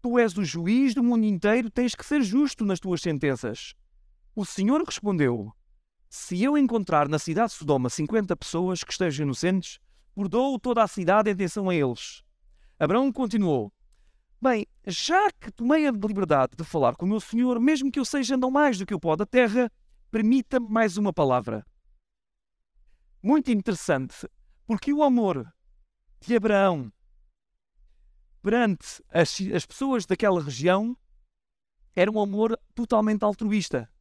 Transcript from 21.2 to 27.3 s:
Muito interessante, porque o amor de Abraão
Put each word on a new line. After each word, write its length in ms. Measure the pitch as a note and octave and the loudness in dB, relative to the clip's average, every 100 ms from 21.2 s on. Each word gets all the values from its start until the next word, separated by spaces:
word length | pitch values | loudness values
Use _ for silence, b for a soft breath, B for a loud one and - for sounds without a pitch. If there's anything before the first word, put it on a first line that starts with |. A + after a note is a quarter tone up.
| C#3+ B2 A#2 A2 - _ _ _ _ _ _ _ _ _ _ _ _ _ _ _ | 2 2 0 -8 -10 _ _ _ _ _ _ _ _ _ _ _ _ _ _ _
Muito 300 | G3 D4+ C4 | 0 2 2
interessante, 760 | A3 F#3+ F3+ - C#3+ C3 - - _ _ _ - | -2 -2 -4 0 -2 -2 -12 -18 _ _ _ -6
porque 240 | A3 - | -4 -2
o 100 | D4 | 2
amor 460 | D4 B3 G#3 D#3 A2+ _ _ _ _ _ _ _ | 4 4 2 -2 -6 _ _ _ _ _ _ _
de 160 | - A3+ | 0 0
Abraão 560 | G#3+ G#3 G3 E3 A#2+ _ _ _ _ | 2 4 2 0 -6 _ _ _ _